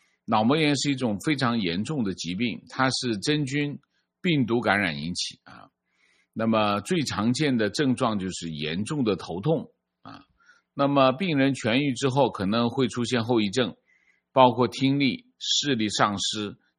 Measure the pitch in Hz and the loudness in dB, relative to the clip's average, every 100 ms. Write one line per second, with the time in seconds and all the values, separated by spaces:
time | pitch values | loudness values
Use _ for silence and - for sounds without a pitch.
0 | _ _ - 110 113 156 151 139 143 135 | _ _ -2 2 4 4 2 2 0 -2
1 | 123 101 - 143 127 117 90 85 107 156 | -2 -2 -2 0 0 0 -2 -2 -4 -4
2 | 101 90 82 92 120 87 - - 131 - | -4 -4 -6 -4 -4 -6 -12 -2 -2 0
3 | 123 107 147 151 135 143 147 139 _ _ | -4 -4 -2 -2 -2 -4 -4 -8 _ _
4 | _ _ 185 151 117 117 107 98 95 73 | _ _ 0 0 2 0 2 2 2 -2
5 | 80 90 - - - 101 50 _ _ _ | -6 -6 -8 -10 -20 -20 -20 _ _ _
6 | _ _ _ - 113 110 104 101 98 180 | _ _ _ -4 0 2 2 0 0 -2
7 | 131 - 110 120 151 123 104 - 139 117 | 0 0 0 2 2 2 0 2 0 2
8 | 127 104 92 85 85 76 76 85 104 151 | 0 0 -4 -6 -8 -6 -4 -4 -4 -2
9 | 110 95 - 87 143 151 - _ _ _ | 0 0 -4 -6 -2 -2 -4 _ _ _
10 | 107 104 - _ _ _ _ - 139 143 | -20 -20 -20 _ _ _ _ -2 2 6
11 | 131 127 190 143 135 131 120 123 147 120 | 4 4 0 2 2 2 0 0 0 0
12 | 135 135 120 - 95 113 120 127 123 120 | 0 2 2 0 -2 0 0 0 -2 -2
13 | 113 123 113 120 101 110 85 - _ _ | -2 -2 0 2 2 0 -2 -4 _ _
14 | _ _ _ 131 127 120 120 - 135 143 | _ _ _ 6 6 6 0 0 0 2
15 | 135 - _ _ - - 147 123 107 - | 0 -2 _ _ -4 -2 0 0 0 2
16 | 110 98 - 110 104 - _ | 2 2 -4 -4 -6 -8 _